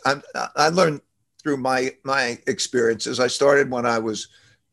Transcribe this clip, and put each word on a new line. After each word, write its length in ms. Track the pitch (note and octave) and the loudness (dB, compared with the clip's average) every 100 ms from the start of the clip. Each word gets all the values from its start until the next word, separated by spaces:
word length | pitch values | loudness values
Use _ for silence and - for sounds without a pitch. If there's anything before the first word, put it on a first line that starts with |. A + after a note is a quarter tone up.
I, 160 | C3 C#3+ - - - - | -2 -2 -4 -8 -6 2
I 120 | D3+ | 2
learned 320 | F3 E3+ D3 _ _ _ _ | 4 2 0 _ _ _ _
through 160 | D3+ C#3 | -6 -2
my, 360 | B2+ C3 B2+ - | 0 0 -2 -6
my 360 | C#3 C3+ B2 A#2+ - | -4 -2 -2 -4 -4
experiences. 760 | - - B2 A2+ A2 A#2+ B2 | -4 -2 0 0 0 -4 -2
I 80 | B2 | -2
started 420 | - C#3 C#3 C3+ | 2 4 4 2
when 160 | B2 A#2+ | 0 0
I 120 | A#2 | -2
was, 300 | A2+ G#2+ - _ _ _ _ | -2 -6 -10 _ _ _ _